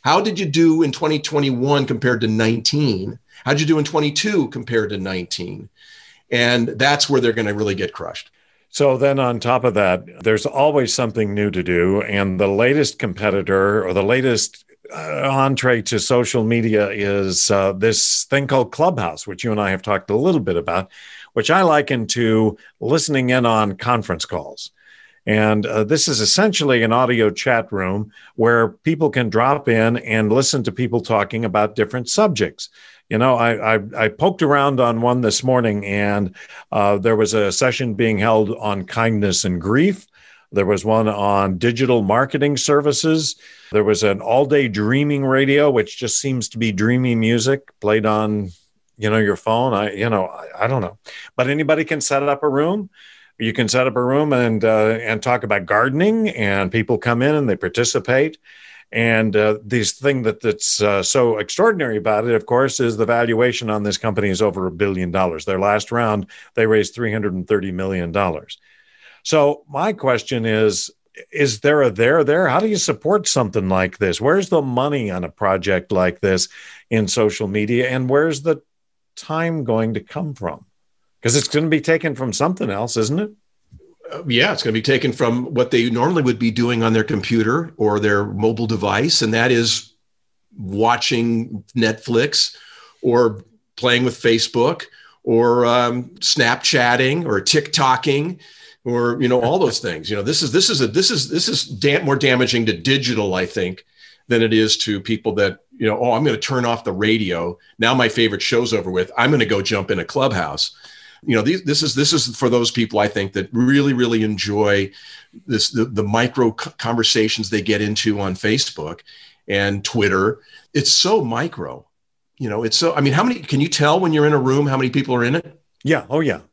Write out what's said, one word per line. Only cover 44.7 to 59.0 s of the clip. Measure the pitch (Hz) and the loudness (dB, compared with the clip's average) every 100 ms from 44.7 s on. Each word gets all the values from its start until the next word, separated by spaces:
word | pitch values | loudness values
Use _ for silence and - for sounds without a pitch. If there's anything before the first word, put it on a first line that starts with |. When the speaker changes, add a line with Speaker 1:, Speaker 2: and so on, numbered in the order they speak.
| 101 104 131 147 143 | 0 0 0 0 0
Speaker 2:
radio, | 135 131 135 143 147 | 0 2 2 4 4
which | 127 107 - | 2 0 -4
just | 117 - | -4 -4
seems | 139 127 110 | -2 -4 -6
to | 117 | -4
be | 117 | -4
dreamy | 95 107 123 127 | 0 2 2 2
music | 117 113 120 117 139 - _ | 0 2 2 2 -2 -4 _
played | 104 110 107 | 0 2 2
on, | 107 107 107 98 87 _ _ _ _ | 0 0 -2 -6 -12 _ _ _ _
you | 107 | 0
know, | 110 | 2
your | 104 95 | 2 0
phone. | - 113 127 | 0 0 2
I, | 104 104 | 0 -2
you | 98 117 | -2 0
know, | 107 92 | 0 -2
I, | - - - | -8 -18 -4
I | 107 | -2
don't | 131 | -2
know. | 90 98 - - - - | -4 -8 -20 -20 -14 -2
But | 127 | 0
anybody | 143 147 156 | 0 0 0
can | 160 156 | 0 -2
set | 131 139 | -2 0
up | 143 175 | 0 0
a | 151 | 0
room. | 139 156 202 196 _ - - _ _ | 0 0 -2 -6 _ -20 -20 _ _
You | 113 | -4
can | 110 113 | 0 0
set | 123 127 | 2 0
up | 123 | 0
a | |
room | 123 135 151 | 0 2 2
and, | 131 120 110 | 2 2 2
uh, | 113 110 107 113 | 2 4 2 0
and | 117 110 | -2 -4
talk | 123 123 | 0 -2
about | 117 101 90 | 0 -4 0
gardening, | 101 123 135 190 226 220 | 2 2 2 0 2 -2
and | - 104 98 95 | -2 0 0 0
people | 113 110 120 | -2 0 0
come | 123 117 | 0 2
in | 135 | 2
and | 151 135 | 2 0
they | 92 | -2
participate. | 92 101 120 135 - 131 151 156 _ - - - _ | -2 -2 -2 -2 0 0 0 -4 _ -20 -20 -20 _
And, | 113 | -2